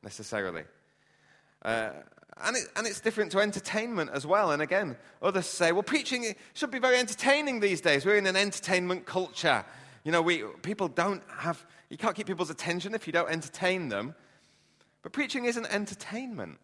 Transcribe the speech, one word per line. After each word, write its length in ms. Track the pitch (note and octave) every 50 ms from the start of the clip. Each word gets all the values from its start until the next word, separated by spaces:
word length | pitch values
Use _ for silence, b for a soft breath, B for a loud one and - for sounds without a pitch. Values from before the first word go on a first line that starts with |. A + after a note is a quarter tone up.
necessarily. 600 | - G#2 - - G#2+ - A2+ G#2+ G2 F#2 E2+ D#2+ D2+ - _ _ b b b b b b b b b b b b b b b b
Uh, 280 | - G#2+ A2+ A2+ A2 G#2+ C#2+ D2 - - _ - _ _ -
and 200 | - - G#3 A#3+
it, 120 | B3+ - - -
and 100 | - A3
it's 140 | A#3 A3+ -
different 320 | - A3 G#3+ A3 G#3+ E3
to 80 | F3+ G3
entertainment 720 | G#3 G#3 G3 - - - - G#3+ A3 A#3+ A#3 F#3 D#3 C#3
as 140 | - C#3 B2+
well. 260 | D3+ F#3 G#3 G#3 E3+
And 80 | D3 C#3+
again, 360 | D#3 C#3+ F3+ F#3+ G#3 D3+ A#2+ B B B B B
others 260 | - F#3 F#3+ F#3+ F3+
say, 260 | - - - F3 E3
"Well, 100 | E3+ F#3+
preaching 540 | G3+ - C4 D4+ B3 - C4 B3 A#3+ A3 - B B B
should 180 | B - D#4 B3+
be 80 | A3+ B3+
very 200 | A#3 B3+ B3 B3
entertaining 600 | B3 G#3+ G#3+ - - C4 C#4 D4 D4+ C#4+ B3+ A3+
these 220 | G#3 G3+ F#3 D#3
days. 260 | - E3+ D3 C#3 C#3
We're 120 | F#3+ G#3 G#3
in 80 | G3 F#3+
an 80 | F#3
entertainment 680 | F#3+ G3+ G3+ - - - - F#3 F3+ F3+ F3+ F3+ F3+ -
culture." 580 | - - F#3 F#3 D#3 - - - D#3+ C3+ A2 F#2+ B B B B B B B B
You 80 | D3+
know, 80 | E3 E3+
we, 220 | E3 E3+ F3 D#3 G#2+ G#2+ - D#2+
people 280 | - E3+ - - G3 D#3+
don't 340 | A#2+ - E3+ G3 G3+ F3 - - - -
have, 260 | - E3+ E3 - - B B B B B
you 80 | -
can't 180 | - - A3+ F3
keep 120 | - G#3
people's 240 | - F#3+ E3 F3 D3+
attention 440 | D#3+ - - E3 E3+ F3+ E3 G3+ A3
if 120 | G#3+ -
you 60 | D#3+ D#3
don't 160 | E3+ E3+ -
entertain 580 | D#3+ E3 D#3+ - - - F#3+ F3+ F#3 F#3 E3+ C3+
them. 260 | G#2 G2 G#2+ C3+ D#3+ b b b b b b b b b b b b b b b b b
But 120 | _ -
preaching 340 | - C#4 D4 A#3 - C4+ A#3+
isn't 180 | A#3+ A#3 A#3 A3+
entertainment. 920 | - - G3+ G#3 G3+ - - - - G3+ A3+ C4 B3+ A3+ C#3+ G2+ E2 D2 -